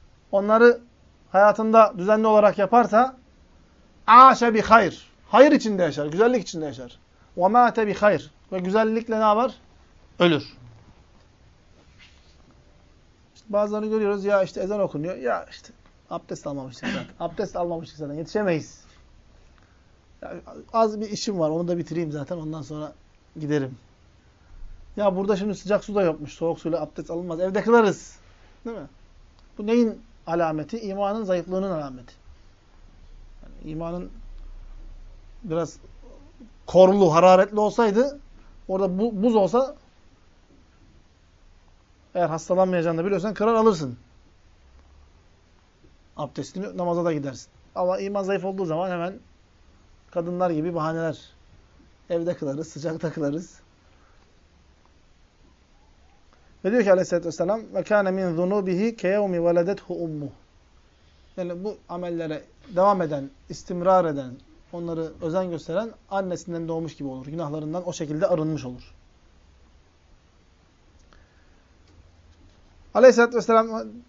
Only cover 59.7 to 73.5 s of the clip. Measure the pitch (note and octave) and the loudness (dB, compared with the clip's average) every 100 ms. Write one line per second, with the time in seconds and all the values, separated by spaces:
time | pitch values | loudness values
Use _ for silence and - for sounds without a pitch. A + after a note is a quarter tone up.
59.7 | G3 - E3+ E3+ D#3 C#3 - _ _ _ | -4 -8 -8 -8 -8 -10 -14 _ _ _
60.7 | _ _ _ _ _ _ - F3 F3 G3 | _ _ _ _ _ _ -12 -10 -10 -10
61.7 | G3+ - F3 F3+ E3+ D#3+ D#3 - _ - | -12 -12 -10 -8 -8 -6 -10 -12 _ -8
62.7 | F3+ G3 G3 E3 D3 C3+ - - - - | 0 2 2 -2 -6 -10 -14 -18 -16 -10
63.7 | F3+ F3 F#3 E3+ C#3+ C3 B2+ - - _ | -4 2 4 2 -2 -8 -14 -20 -20 _
64.7 | F3 E3+ E3 D#3+ - E3+ F3 F#3 E3 - | -12 -8 -8 -8 -8 -6 -4 -4 -8 -8
65.7 | E3 A3+ - - G3 F#3+ F3 - E3+ E3 | -6 -6 -10 -10 -6 -6 -8 -8 -10 -8
66.7 | E3 E3 - C#3+ C3 C3+ D#3+ D#3 D3+ D3+ | -8 -8 -10 -12 -12 -12 -10 -8 -8 -8
67.7 | E3+ F3+ - D3+ D3+ F#3 F3 D#3 D3+ B2+ | -8 -8 -8 -8 -2 0 0 -2 -4 -8
68.7 | B2 - - _ _ _ _ _ _ _ | -14 -18 -20 _ _ _ _ _ _ _
69.7 | _ _ _ _ _ _ _ _ _ _ | _ _ _ _ _ _ _ _ _ _
70.7 | _ _ _ _ - _ _ _ _ _ | _ _ _ _ -20 _ _ _ _ _
71.7 | _ _ _ - _ _ _ _ _ _ | _ _ _ -20 _ _ _ _ _ _
72.7 | _ - G#3 B3+ G#3+ A#3+ A#3+ G3+ | _ -6 6 8 8 4 0 2